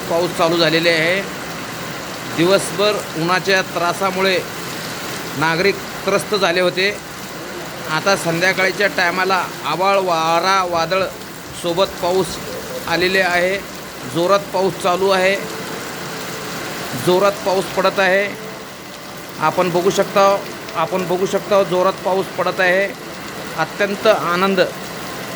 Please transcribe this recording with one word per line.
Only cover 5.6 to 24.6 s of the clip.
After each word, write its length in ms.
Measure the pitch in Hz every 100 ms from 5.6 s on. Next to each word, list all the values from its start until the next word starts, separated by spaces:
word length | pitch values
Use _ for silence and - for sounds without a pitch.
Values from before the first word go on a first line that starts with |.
| 190 185 - - -
त्रस्त 280 | 196 -
झाले 260 | 208 185 175
होते. 280 | 180 180 196 202 - - - - - - - - - 156
आता 200 | 180 196
संध्याकाळच्या 720 | 170 165 180 190 190 185 202 190
टायमाला 460 | 180 180 185 190 165 131
आभाळ, 340 | 131 160 190 196
वारा, 580 | 190 165 160 165 185 190 180
वादळ 340 | 170 165 190 185 - - - - -
सोबत 320 | 180 170 190 -
पाऊस 340 | 175 185 170 - - - - - -
आलेले 320 | 170 180 190
आहे. 360 | 185 175 180 196 185 - - - 131
जोरात 380 | 135 175 196 196
पाऊस 280 | 190 190 -
चालू 280 | 185 180 196
आहे, 240 | 190 185 196 - - - - - - - - - - - - - - - - 156
जोरात 380 | 180 202 196 196
पाऊस 180 | 185 175 -
पडत 240 | 185 190
आहे. 280 | 190 196 202 - - - - - - - - - - - 156
आपण 240 | 156 180
बघू 200 | 175 180
शकता, 360 | - 190 208 196 196 - - - 160
आपण 300 | 160 185 175
बघू 180 | 175 190
शकता, 360 | 190 - 202 190
जोरात 340 | 180 185 185
पाऊस 320 | 196 185 180 -
पडत 220 | 180 175
आहे. 280 | 185 185 196 - - - - - - -
अत्यंत 480 | 160 - 202 196 220
आनंद 540 | 190 156 175 196 190